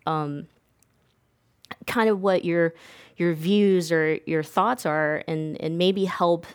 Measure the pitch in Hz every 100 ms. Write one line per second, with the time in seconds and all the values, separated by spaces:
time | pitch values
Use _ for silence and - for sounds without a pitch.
0 | - 156 147 143 165 _ _ _ _ _
1 | _ _ _ _ _ _ - - - 247
2 | 220 202 196 185 170 170 165 170 - -
3 | - - 175 160 165 208 202 185 165 165
4 | 156 156 - 160 151 - 202 247 165 151
5 | 151 151 - 160 156 151 160 165 185 196
6 | 190 - 175 170 170